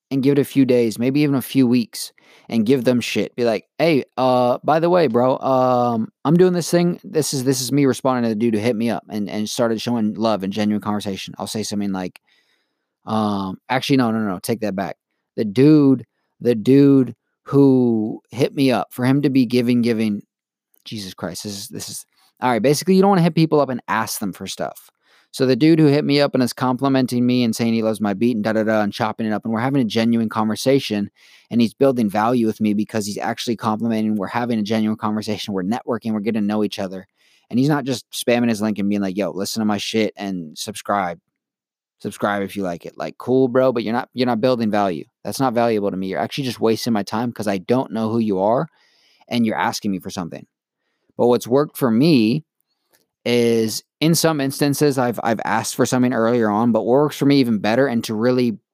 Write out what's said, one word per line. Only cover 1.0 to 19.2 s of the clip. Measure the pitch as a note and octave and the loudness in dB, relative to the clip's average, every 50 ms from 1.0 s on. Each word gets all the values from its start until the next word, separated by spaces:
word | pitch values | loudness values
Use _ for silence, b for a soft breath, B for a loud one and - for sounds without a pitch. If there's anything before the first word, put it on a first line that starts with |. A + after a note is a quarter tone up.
| A#2 C3 C3+ D3 D3 | -2 0 2 2 2
even | D3 C#3 | 2 0
a | C3 A#2 | 0 -2
few | - - C3+ C3 | -2 0 2 4
weeks, | A#2+ B2 B2+ A2+ - - - - - - b b b b b b - | 4 2 2 0 -2 -8 -12 -14 -14 -16 b b b b b b -4
and | - A#2 G#2+ | -2 0 2
give | G#2+ C#3 C3+ A#2 | 2 2 2 2
them | B2+ B2+ A#2+ | 2 0 0
shit. | A2+ - - A2+ G2 - - | 0 -2 -2 -2 -4 -4 -4
Be | - A#2+ | -2 0
like, | A#2 A2 G2+ - _ _ - | 0 0 -2 -4 _ _ 0
"Hey, | D3 E3 E3 C3 - - _ | 2 2 2 2 0 -2 _
uh, | - B2+ C3 B2+ B2+ B2 A#2+ B2+ - - | -2 0 2 2 2 2 2 0 0 0
by | C#3 D3 E3 | 0 2 2
the | D#3+ E3+ | 2 2
way, | F3 F3+ E3 C3+ | 2 2 2 2
bro, | A2+ A#2 B2 B2+ C3+ - | 2 2 2 2 0 0
um, | - B2+ C3 C3 B2+ B2+ B2+ B2 B2 A#2+ A#2+ A2+ A2 - _ _ - | 0 0 2 2 2 2 2 2 2 0 0 -2 -4 -6 _ _ 0
I'm | C#3 D#3+ | 2 4
doing | F3 F#3 F#3 F3+ | 4 4 4 2
this | F3 D#3 - | 0 -2 0
thing. | - F3 F3 F3 E3+ - - | 2 2 2 0 -2 -4 -8
This | - - D#3 C#3 - - | -6 -4 -2 -2 -2 -2
is, | C#3 B2 | -2 0
this | C3 C3+ B2+ | 0 0 0
is | C3 A#2 C3+ | -2 -2 0
me | C#3+ C#3+ | 2 2
responding | C3+ B2 - - C3+ B2+ B2 A#2+ | 2 2 0 0 -2 0 0 0
to | A2+ | -2
the | A2 G#2 | 0 0
dude | A#2 A#2+ A2 | 0 0 0
who | G#2 | 0
hit | G#2 A#2+ A#2+ | 0 0 0
me | G#2 A2+ A#2 | 0 -2 -2
up | G#2 - - - | -4 -4 -6 -8
and, | - G#2+ G#2 F2+ | -8 -8 -6 -6
and | - G#2 G#2+ G#2 | -6 -6 -6 -6
started | - - A#2+ A#2 A2+ G#2+ - | -2 -2 0 0 -2 -2 -4
showing | - B2 A#2 G#2+ G#2+ G#2+ | -4 -2 -2 -2 -2 -2
love | - G#2+ A2+ G#2+ F#2+ F#2+ | -2 -2 -2 -2 -2 -4
and | F#2+ G2 | -4 -4
genuine | A2 G#2 G#2 G#2 G#2 | -2 -2 -2 -2 -2
conversation." | - G#2+ G#2 G#2 G2 G#2 G2 F#2 - - - | -2 -4 -6 -4 -6 -8 -10 -10 -12 -14 -12
I'll | - G2+ G2+ | -12 -10 -8
say | - A2+ G#2 | -8 -8 -6
something | - G#2+ G2+ G2+ G2+ | -6 -6 -6 -4 -4
like, | F#2+ F#2 F#2 F2+ - _ _ _ _ _ _ _ _ _ _ _ _ _ _ _ _ _ _ | -4 -6 -6 -8 -12 _ _ _ _ _ _ _ _ _ _ _ _ _ _ _ _ _ _
um, | - A2+ A2 G#2+ G#2 G#2 G2 F#2+ F#2+ F#2+ - _ - | -6 -4 -2 -2 -2 -2 -4 -6 -6 -8 -10 _ -4
actually, | A#2+ C3+ - - C#3+ | -4 -2 0 2 2
no, | C3 B2+ A2+ A2 | 2 2 2 0
no, | A2+ | -2
no, | A2 G#2 F#2 F2+ | -2 -4 -6 -6
take | - - A#2 G#2 | -6 -6 -4 -4
that | A2 G#2 F#2+ | -4 -4 -4
back. | F#2+ F#2+ E2 - - _ _ _ _ _ _ _ | -4 -4 -6 -8 -12 _ _ _ _ _ _ _
The | - A#2 | -6 -6
dude, | G#2+ G2 B2 C3+ D3+ D#3 D3+ C#3+ C3+ C3+ B2 A#2 - _ _ _ _ _ _ | -2 2 4 6 6 8 8 6 6 4 2 0 -6 _ _ _ _ _ _
the | - A#2+ B2 | 0 0 0
dude | A2+ G2+ B2 C3+ C#3 C#3+ C#3 C#3 C3+ B2+ - A#2+ - _ _ _ _ _ | 2 4 4 6 8 8 8 6 6 4 2 -4 -10 _ _ _ _ _
who | - - C#3 C#3+ C3+ C3 B2+ B2+ A#2+ A#2 A2 G#2+ A2 - - - _ | 0 4 4 6 6 6 4 4 2 2 0 -2 -4 -6 -10 -14 _
hit | - G#2+ C#3+ D3 - | -4 -2 -2 -2 0
me | D#3 C#3 C3 | 0 2 2
up, | A#2+ G#2 - - - | 2 0 -2 -6 -6
for | - B2 | -2 0
him | B2+ C3 C#3+ | 2 2 2